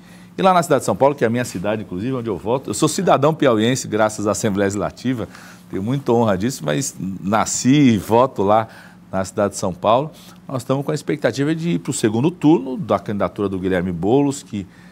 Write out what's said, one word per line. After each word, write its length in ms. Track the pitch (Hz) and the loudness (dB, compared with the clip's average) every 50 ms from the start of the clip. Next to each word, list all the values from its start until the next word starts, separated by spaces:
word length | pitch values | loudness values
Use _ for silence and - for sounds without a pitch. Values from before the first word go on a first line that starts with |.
| - - - - - - - | -20 -20 -20 -20 -20 -14 -4
E 40 | - | 0
lá 120 | 180 190 185 | 2 4 4
na 80 | 175 | 4
cidade 200 | 160 - 147 123 | 2 2 2 0
de 40 | - | 2
São 100 | 123 104 | 0 0
Paulo, 200 | 90 131 139 135 | 4 4 2 2
que 80 | 139 127 | 2 0
é 40 | |
a 40 | 110 | 0
minha 140 | 117 123 123 | 0 0 -4
cidade, 360 | 117 - 95 85 104 110 110 | -4 -6 -6 -4 -2 -2 -4
inclusive, 320 | 98 - 92 90 107 131 131 | -4 -8 -8 -6 -6 -6 -6
onde 160 | 123 113 113 | -6 -4 -6
eu 80 | 95 | -6
voto, 320 | 78 85 107 123 139 - - | -4 -4 -4 -4 -4 -4 -4
eu 40 | 104 | -2
sou 120 | - 160 | 0 0
cidadão 460 | 151 - - 180 185 156 131 135 151 160 | 0 0 0 2 4 4 4 4 2 2
piauiense, 540 | 160 156 131 113 107 110 120 131 123 - | 4 2 2 4 4 2 2 0 -2 -4
graças 400 | 107 107 107 110 107 - - 104 | -2 0 2 2 2 0 0 -2
à 40 | 107 | 0
Assembleia 360 | 98 - - 110 95 101 101 | 0 0 0 -2 0 0 0
Legislativa, 600 | 98 101 101 85 80 - - - 123 131 113 95 - - - - - - - - | 0 0 -2 -4 -6 -6 -6 -4 -4 -4 -4 -6 -10 -12 -18 -20 -20 -20 -20 -16
tenho 140 | - - 95 | -10 -8 -6
muita 300 | 98 117 135 139 139 - | -4 -4 -4 -2 0 2
honra 260 | 117 117 117 110 95 | 2 4 4 2 2
disso, 260 | 90 101 127 139 - 78 | 0 0 -4 -4 -4 -4
mas 320 | 73 76 73 - - - - | -4 -2 -2 -4 -6 -8 -8
nasci 760 | - 95 95 - 82 95 110 107 - - - - - 123 139 | -10 -10 -8 -6 -4 -2 0 0 0 0 -2 0 2 4 4
e 240 | 151 143 123 113 | 6 6 6 4
voto 460 | 95 80 - 110 117 131 135 - - 95 | 2 2 2 4 4 4 2 0 -2 0
lá 240 | 98 107 113 110 - - - - - - - - - | 2 2 2 2 -2 -10 -20 -20 -20 -20 -20 -14 -8
na 140 | 95 95 92 | -6 -6 -6
cidade 280 | - - 107 101 98 - | -4 -2 -2 -2 -2 -2
de 60 | - | -4
São 140 | 107 95 85 | -6 -6 -4
Paulo. 380 | - - 101 113 131 156 156 - - - - - - - | -2 2 2 2 2 0 -4 -10 -16 -20 -20 -20 -20 -14
Nós 140 | - 131 123 | -10 -8 -6
estamos 240 | - - 131 139 139 | -4 -2 -2 -2 -2
com 60 | - | -4
a 40 | 156 | -6
expectativa 600 | 147 - - 156 143 - 127 113 131 143 151 165 | -6 -4 -4 -4 -2 -2 -2 0 0 -2 -2 -2
de 140 | 165 165 175 | -2 -2 -2
ir 80 | 170 170 | -2 -2
pro 120 | - - | -4 -6
segundo 380 | 131 - - 107 104 117 135 165 | -4 0 0 0 2 2 0 0
turno 480 | 175 - - 147 165 214 262 269 262 | 0 2 4 4 4 4 2 -4 -8
da 220 | 220 139 107 104 92 | -6 -2 -2 -2 -2
candidatura 500 | - - 104 98 95 87 - - 101 95 | -2 -4 -4 -4 -4 -4 -2 -2 -4 -4
do 80 | 98 | -2
Guilherme 340 | 92 92 92 92 90 87 92 | -2 -2 0 0 0 -2 -2
Boulos, 520 | 85 82 87 104 123 143 143 143 135 - - | -4 -2 0 2 2 2 2 0 -2 -6 -10
que 240 | - 110 101 90 - - - - - | -10 -10 -10 -10 -12 -16 -20 -20 -20